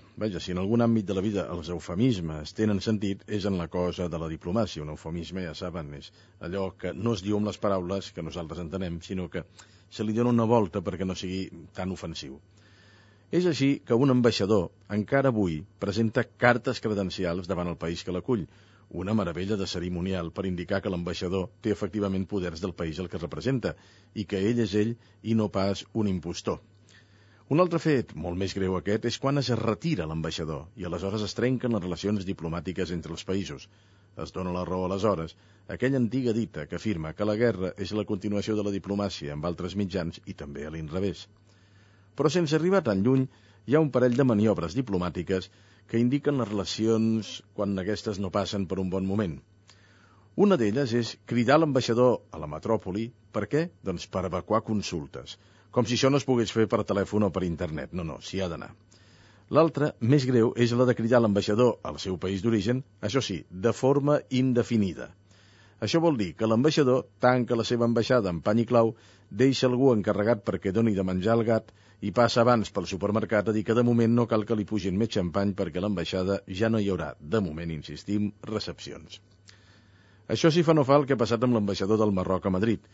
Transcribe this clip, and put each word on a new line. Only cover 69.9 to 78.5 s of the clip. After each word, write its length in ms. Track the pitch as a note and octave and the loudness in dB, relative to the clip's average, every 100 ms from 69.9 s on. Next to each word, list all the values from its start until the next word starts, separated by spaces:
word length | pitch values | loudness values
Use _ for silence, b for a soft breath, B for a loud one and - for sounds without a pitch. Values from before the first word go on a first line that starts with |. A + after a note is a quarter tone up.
encarregat 480 | A2 G2+ G2 G#2 A2 | 4 2 2 2 2
perquè 300 | A2 F#2 G2 | 0 -2 0
doni 220 | G2 A2+ G2 | 2 2 2
de 80 | F#2 | 0
menjar 300 | F#2 G2 A#2 | 0 2 2
al 80 | A2+ | 4
gat 240 | A2+ - b b b | 2 0 b b b
i 100 | G2+ | -4
passa 280 | G#2 A#2 B2 | 2 4 6
abans 280 | A#2 A#2 G2 | 6 4 2
pel 140 | G2+ E2+ | -4 -4
supermercat 600 | F#2+ G2 G#2+ G2+ G#2+ G2 | -2 0 0 2 0 2
a 40 | |
dir 100 | G#2+ G2 | 0 2
que 100 | A2+ | 2
de 60 | A#2+ | 4
moment 280 | A#2 A2+ | 4 4
no 120 | A#2+ A2+ | 4 2
cal 160 | A2 G2+ | 0 0
que 100 | A2 | -2
li 80 | G2+ | 0
pugin 320 | G#2+ F#2+ F#2 | -2 -2 0
més 140 | A2+ | 0
xampany 400 | G#2+ F2+ G2 G2+ F#2 | 0 0 0 0 0
perquè 200 | F#2 E2+ | -4 -2
a 60 | G#2 | -2
l'ambaixada 540 | F#2 E2+ F#2+ F#2 G2 - | -2 -2 -2 0 -2 -4
ja 220 | F#2+ A2+ | -2 0
no 100 | A2+ | 0
hi 80 | G2 | 0
haurà, 220 | F2+ D2+ B1+ | -2 -4 -10
de 220 | D2 A2 | -2 0
moment, 280 | F2+ D2+ E2+ | 0 -4 -8
insistim, 580 | D#2 D2 D2 - G#2 G#2 - | -8 -10 -12 -4 -2 -2 -6
recepcions. 800 | - | -8